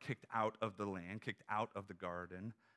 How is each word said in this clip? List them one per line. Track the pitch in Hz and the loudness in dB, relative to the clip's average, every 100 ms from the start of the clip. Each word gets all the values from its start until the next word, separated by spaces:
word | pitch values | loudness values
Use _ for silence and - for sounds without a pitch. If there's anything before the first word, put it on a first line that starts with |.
| - | -4
kicked | 127 - | -4 0
out | 113 110 - | 4 4 4
of | 110 98 | 0 2
the | 101 | 0
land, | 92 87 107 | 0 -2 -4
kicked | - - - | -4 -6 0
out | 107 113 | 2 2
of | 101 98 | -2 -6
the | |
garden, | 87 90 87 87 92 107 - _ | -4 -2 -2 -4 -6 -6 -8 _